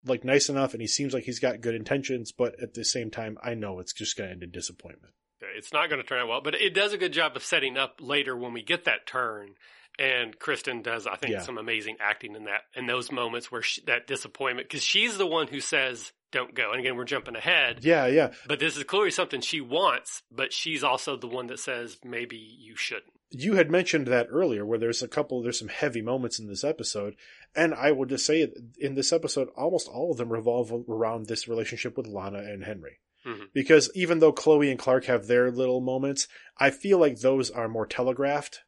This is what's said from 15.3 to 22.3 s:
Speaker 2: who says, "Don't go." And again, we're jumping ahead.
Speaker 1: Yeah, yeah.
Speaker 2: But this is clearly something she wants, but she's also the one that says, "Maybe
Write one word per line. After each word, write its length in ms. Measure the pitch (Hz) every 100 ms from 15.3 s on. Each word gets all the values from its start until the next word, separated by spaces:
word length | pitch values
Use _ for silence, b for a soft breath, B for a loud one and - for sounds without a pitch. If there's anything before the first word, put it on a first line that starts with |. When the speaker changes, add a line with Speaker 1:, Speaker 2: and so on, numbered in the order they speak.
| 160 151
Speaker 2:
who 120 | 143
says, 520 | - 151 135 120 - _ _
"Don't 240 | 135 123
go." 160 | - 110
And 100 | 120
again, 160 | 127 123
we're 80 |
jumping 320 | 120 135 110 113
ahead. 480 | 151 175 131 120
Speaker 1:
Yeah, 220 | 131 165 127
yeah. 260 | 143 139 B B
Speaker 2:
But 140 | 147
this 180 | 156 147
is 60 |
clearly 260 | 139 196 202
something 320 | 170 180 135
she 180 | - 160
wants, 640 | 123 147 190 127 - - _
but 240 | 117 135
she's 280 | - 165 151
also 320 | 139 127 - 131
the 100 | 120
one 200 | 123 120
that 100 | 123
says, 400 | - 123 120 -
"Maybe 340 | 123 120 120